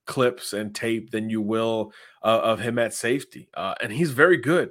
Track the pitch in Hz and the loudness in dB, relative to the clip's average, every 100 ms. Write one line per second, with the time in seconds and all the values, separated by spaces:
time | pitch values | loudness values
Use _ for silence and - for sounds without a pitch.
0 | - - 123 - - 101 104 104 117 113 | -8 0 0 0 -8 -6 -6 -6 -2 -4
1 | 107 110 110 110 104 113 113 113 107 - | -2 -4 -2 -4 -2 0 0 -2 -4 -10
2 | - - 110 113 110 110 120 120 110 - | -20 -4 2 2 2 0 0 0 -2 -2
3 | 117 139 - - - - 95 - 120 117 | -2 -2 -4 -18 -16 -8 -8 -6 -6 -2
4 | 170 123 175 165 131 175 120 | 0 6 6 6 4 0 0